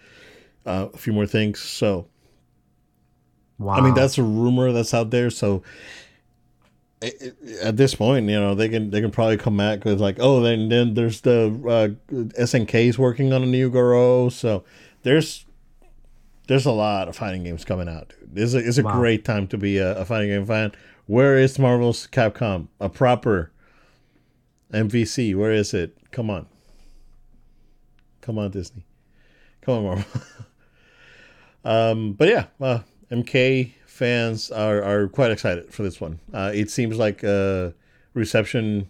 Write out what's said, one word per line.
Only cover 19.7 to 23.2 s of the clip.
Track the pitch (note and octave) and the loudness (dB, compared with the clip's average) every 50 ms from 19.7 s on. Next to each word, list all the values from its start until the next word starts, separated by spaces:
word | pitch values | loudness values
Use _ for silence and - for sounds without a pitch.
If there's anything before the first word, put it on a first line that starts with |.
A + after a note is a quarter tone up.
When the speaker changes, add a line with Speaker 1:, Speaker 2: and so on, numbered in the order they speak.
| G2 | 0
Speaker 1:
a, | G2 F#2+ F#2 G2+ | 0 0 0 -2
a | F#2+ F#2 | -4 -4
fighting | F2 A#2 A2 G#2 G2+ | -4 -4 -2 -2 -2
game | G2+ G2+ G2 | -2 -2 -2
fan. | A2 A2+ A2 A2 G2+ - - - - _ _ _ | -2 -2 -2 -2 -4 -6 -12 -20 -20 _ _ _
Where | - G#2 B2 C3+ C#3 C3+ | 0 2 4 6 6 6
is | C3 C3 C3+ C3+ C3+ | 6 4 4 4 2
Marvel's | C3+ B2 B2 A#2+ A#2+ A#2+ A#2 - - | 2 4 4 2 2 0 -2 -2 -6
Capcom? | - - C3+ A2+ G#2+ - - B2 G#2+ F#2+ F2+ D#2+ - _ - | -4 0 2 2 2 0 -2 -2 -2 -2 -4 -6 -10 _ -8
A | G2+ | -8
proper | F#2+ - - C3 B2 B2 A2+ | -6 -2 2 2 2 2 2